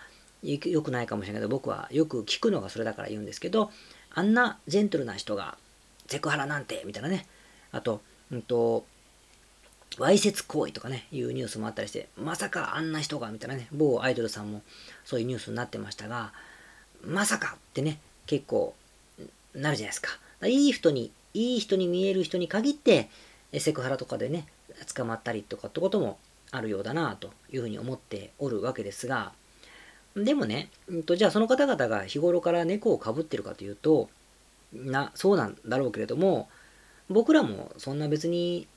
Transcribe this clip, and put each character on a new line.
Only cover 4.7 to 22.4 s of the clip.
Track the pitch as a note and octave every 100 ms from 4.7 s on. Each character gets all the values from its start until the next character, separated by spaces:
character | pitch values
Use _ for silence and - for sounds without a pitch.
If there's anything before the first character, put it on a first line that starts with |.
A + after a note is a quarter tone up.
| F#3
ェ | G#3
ン |
ト | D#3+
ル | B2
な | F#2
人 | - G#2
が、 | F#2+ - - - - - -
セ | C#3
ク | D3+
ハ | C#3+
ラ | C#3
な | D3
ん | A#2+
て、 | - -
み |
た | -
い |
な | D#3
ね。 | F#3+ - - - - -
あ | -
と、 | A#2+ G#2 - - -
う | B2+
ん |
と、 | A2 A#2+ A#2 A2+ - - - _ - - - - - - - -
わ | C#3
い | G3+
せ | G3+
つ | G3+
行 | - D#3 A#2+
為 |
と | -
か | A#2+
ね、 | C3 -
い | C#3+
う | A#2+
ニ | B2+
ュ | A#2+
ー |
ス | A2
も | A2
あ |
っ |
た | A2
り | G#2+
し |
て、 | - - -
ま | D3+ E3
さ | G3+
か | F3+ - C#3+
あ |
ん | D#3+
な | D#3
人 | D3 D3
が、 | A2+
み | A2
た | -
い |
な | C3+
ね、 | A#2
某 | D3 D3+ A#2+
ア | C3
イ |
ド | A#2+
ル | A2+
さ | G#2+
ん | G#2
も | G#2 - - - -
そ | - B2+
う |
い |
う | A#2
ニ |
ュ | B2
ー |
ス | -
に | A2+
な |
っ | A#2+
て | A2
ま | G#2
し | -
た | G#2+
が、 | A#2+ A2 - - - - - - -
ま | - F3 G#3
さ | G3+
か | - -
っ | -
て | -
ね、 | D3 D3+ - - -
結 | C#3+ -
構、 | A2 E2+ - - - - - - - _ -
な | D3
る | C3
じ |
ゃ | G#2
な |
い |
で |
す | -
か。 | -
だ | -
か | - -
ら | G#3
い | C4 C#4+
い |
人 | A#3 E3
に、 | C#3 A#2 - -
い | G3+ A#3+ B3
い |
人 | A3 F#3+
に | F3+
見 | F3+ G3
え |
る | F#3+
人 | E3+
に | F#3